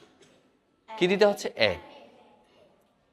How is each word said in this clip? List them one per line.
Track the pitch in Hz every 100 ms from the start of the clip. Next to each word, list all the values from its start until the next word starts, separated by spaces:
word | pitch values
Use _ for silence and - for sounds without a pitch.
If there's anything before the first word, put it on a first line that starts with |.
| - _ - _ _ _ _ _ - 220
কি | 180
দিতে | 196 208
হচ্ছে? | 202 - -
এ। | 110 85 - - - - - - _ _ - _ _ _ _